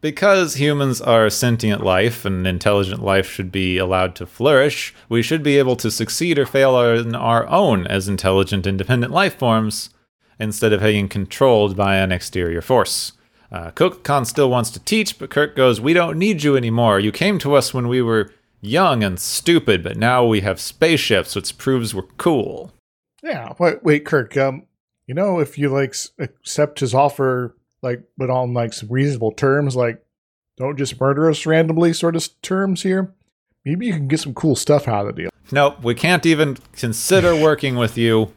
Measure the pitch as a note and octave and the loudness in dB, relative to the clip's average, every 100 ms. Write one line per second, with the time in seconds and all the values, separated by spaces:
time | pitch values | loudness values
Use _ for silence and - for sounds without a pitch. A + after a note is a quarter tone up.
0 | D#3 D3 G3 G3 E3+ C3 C#3+ D3 C#3 A#2+ | -8 -2 2 2 2 0 0 0 -2 -2
1 | A#2+ A#2 A2 - A#2+ A#2 A2 G#2 G2 F#2 | 2 4 4 2 0 0 0 -2 0 2
2 | A2 A#2 G2+ F#2+ F#2 F2+ - G#2 F#2+ G2+ | 2 -2 -6 -4 -2 -2 0 2 0 -4
3 | G#2 F#2+ F#2+ - F#2 G2 F#2 F2+ F#2 F#2 | 0 0 0 -6 -8 -4 -2 -2 0 0
4 | F#2 E2+ F2 - B2 C#3+ C#3+ - - - | -2 -4 -18 -2 2 4 2 -2 -10 -14
5 | _ A2+ A#2 D#3 D3 C#3 C3 B2 A2+ - | _ -2 0 -2 2 2 2 0 -2 -4
6 | A2 - F3 D3 C3 C#3 C3+ B2+ A#2+ A#2 | -6 -4 -2 0 0 2 4 4 4 2
7 | A#2 A#2 A#2+ A#2 A2+ F3 G3 G#2 F2+ G2 | -2 -4 0 0 2 2 2 0 0 -4
8 | F#2+ G2 F#2+ F#2+ F#2+ G2+ F#2+ G2 F#2+ B2 | -2 -2 2 2 2 0 -2 -4 -2 -2
9 | A#2+ D#3+ G3 - B2 A2 A2 G#2+ - _ | 0 0 -2 0 0 0 0 -6 -12 _
10 | _ _ _ _ G#2+ G#2+ A2+ G#2 G#2+ G#2+ | _ _ _ _ -8 0 2 4 2 2
11 | G2 G2+ F#2+ - C3+ A#2 G#2 F#2+ G2 F#2+ | 0 -4 -8 0 4 4 2 0 0 2
12 | F#2+ F2+ - - E2+ E2+ - B2+ G2 - | 0 -2 -4 -4 -4 -4 0 2 2 -4
13 | - _ _ _ _ G2 E2+ - F3+ F3+ | -8 _ _ _ _ -14 -14 0 0 0
14 | - C#3+ A#2+ - C3+ B2 A#2+ - - A3 | -2 -2 -2 0 2 2 -2 -6 -4 -2
15 | G#3 - - - D3 - C3 A2 B2 E3+ | -2 -6 -6 -2 -2 2 2 2 2 2
16 | E3+ D#3 G3 F3+ D3 C#3 A#2+ A2+ A#2 G2 | 0 0 0 0 2 2 2 2 4 4
17 | G#2+ - F#3+ G3 C#3 C#3+ B2+ C3 A#2+ B2+ | 2 0 -2 0 2 2 2 -4 -2 0
18 | A#2+ A2+ G2+ _ _ _ G2+ C#3 F#3 B2+ | 0 0 -2 _ _ _ -4 0 2 2
19 | G#2 F2+ - - - E3+ - F#2+ F2 A2 | -2 -4 -6 -4 2 2 2 0 0 -2
20 | A2+ B2+ A#2+ G#2+ G2 F#2+ - - D#3+ D#3 | 0 4 4 2 0 -4 -8 0 2 2
21 | - G2+ F2 - - - - C3 A2+ G2 | 2 0 0 -6 -8 -6 -2 0 -2 -8
22 | - _ - D3+ G2+ - - _ _ _ | -10 _ 0 0 -2 -8 -16 _ _ _
23 | _ _ D#4 G#3 A#2 - F3 D3+ E3 D3 | _ _ -10 -8 -10 -2 -2 0 0 0
24 | D3 D3+ A#2+ C#3 C3+ C3 - _ _ _ | 0 -2 -2 -2 -2 -4 -16 _ _ _
25 | - C3+ G3+ F3+ D3 - C#3+ C3+ C3+ - | -10 -4 -2 -2 -4 -2 -2 0 -2 -6
26 | - _ C3 _ - - D3+ - C3 B2 | -12 _ -12 _ -12 -2 -2 0 -2 2
27 | C#3+ - C3 B2+ B2 _ _ _ B2+ B2 | 2 2 -2 0 -4 _ _ _ -8 -8
28 | _ - B2+ B2+ B2 A#2+ A#2 - G#2+ B2 | _ -8 -4 -2 -2 -2 -4 -6 -6 -2
29 | C#3+ C3 A2+ - C#3 C#3 C#3+ B2+ A#2+ A2 | 0 0 -4 0 2 2 0 0 -2 -4
30 | _ _ _ _ _ _ B2+ C#3+ C#3 B2 | _ _ _ _ _ _ -8 -4 -6 -2
31 | C3+ C#3 D#3+ D3+ - D#3+ E3 D#3+ E3+ E3 | 0 2 2 2 2 2 2 2 2 2
32 | E3+ E3 - _ - F#3+ G3 F3+ F#3+ F#3 | -2 -2 -6 _ -6 -2 -2 -2 -2 -2
33 | F#3+ _ _ _ _ _ - E3+ A#3+ E3 | -2 _ _ _ _ _ -6 -4 -4 -4
34 | C3+ D#3 D3 B2 D#3+ B2+ - D3 - G#2+ | -2 -2 -4 -4 0 0 2 0 2 -4
35 | G2+ - F2 _ _ C3+ C#3+ - A#2+ A#2 | -4 -8 -12 _ _ 0 0 0 -4 0
36 | D#3+ F3+ E3 D#3 D3+ C3 _ - A#2+ A2 | 2 2 2 2 2 -2 _ -8 -6 -4
37 | - F#3+ F3 E3 D#3 D3 C#3 B2 A#2 A#2+ | 2 2 4 4 4 2 -2 0 -2 0
38 | A#2 A2 A2 | 2 2 0